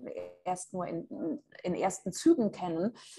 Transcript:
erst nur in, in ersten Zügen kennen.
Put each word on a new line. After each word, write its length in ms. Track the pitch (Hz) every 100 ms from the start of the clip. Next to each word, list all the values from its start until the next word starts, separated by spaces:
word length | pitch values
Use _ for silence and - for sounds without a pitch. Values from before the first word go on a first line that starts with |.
| 247 - 180 -
erst 280 | - 180 -
nur 140 | 180 170
in, 540 | 170 - - - - - -
in 120 | -
ersten 380 | 165 185 - 190
Zügen 400 | - 320 330 208
kennen. 420 | - 180 165 202 - -